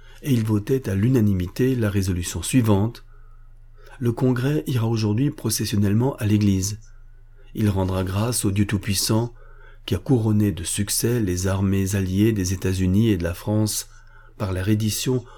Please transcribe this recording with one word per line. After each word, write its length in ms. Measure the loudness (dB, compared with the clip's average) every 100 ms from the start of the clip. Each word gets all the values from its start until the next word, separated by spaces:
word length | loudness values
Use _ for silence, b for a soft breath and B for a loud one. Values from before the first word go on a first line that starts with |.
| b b
et 120 | 0
il 100 | 0
votait 460 | 2 0 0 -2 0
à 80 | 2
l'unanimité 800 | 2 4 4 2 -2 -2 0 0
la 140 | 0
résolution 520 | 0 -2 -2 -4 -6
suivante. 600 | 0 2 4 2 0 -4 -18 b b b b -20 -20 B B B
Le 100 | -4
Congrès 540 | 0 0 2 0 -2 -2
ira 220 | -2 0
aujourd'hui 420 | 0 0 0 0
processionnellement 840 | -2 -4 -2 -2 0 2 2 0 0
à 100 | 0
l'église. 540 | 2 4 2 -2 -6 -12 -20 -20 -20 -20 b b
Il 160 | -2 0
rendra 320 | 0 0 -2
grâce 420 | -2 -2 -2 -2
au 60 | -2
Dieu 160 | 0 0
Tout-Puissant 680 | -2 -2 -2 0 0 -2 b b b b b -6
qui 80 |
a 40 | -4
couronné 520 | 2 2 4 2 2
de 140 | 0
succès 560 | -6 -4 -4 -2 -2 0
les 260 | 0 0 0
armées 480 | 0 0 0 0
alliées 380 | -2 0 2 2
des 200 | 2 -2
États-Unis 580 | -2 -2 0 2 4 2
et 60 | 2
de 60 |
la 120 | -2
France 540 | -4 -2 0 0 -4 -10 b b b b -8
par 140 | -4
la 120 | -2
reddition 600 | 0 0 0 -2 -2 -2 B